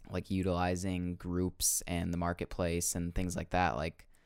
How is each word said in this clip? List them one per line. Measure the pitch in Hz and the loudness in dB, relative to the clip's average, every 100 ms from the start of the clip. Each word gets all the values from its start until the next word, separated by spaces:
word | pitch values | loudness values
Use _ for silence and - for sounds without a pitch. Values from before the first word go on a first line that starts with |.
| - | -6
like, | 92 - | -6 0
utilizing | 95 92 90 90 90 95 90 90 87 | 0 2 2 2 2 0 -2 -2 -4
groups | 90 87 90 - - - - | -2 0 0 2 0 0 0
and | 87 87 | -2 0
the | 87 | 0
marketplace | 87 87 - - 87 85 85 90 | 0 -2 -4 0 0 2 0 0
and | 87 | -2
things | 87 90 90 | -2 -2 -2
like | 82 | 0
that. | 90 87 58 | 4 4 2
Like, | 80 - - - | -2 -6 -20 -20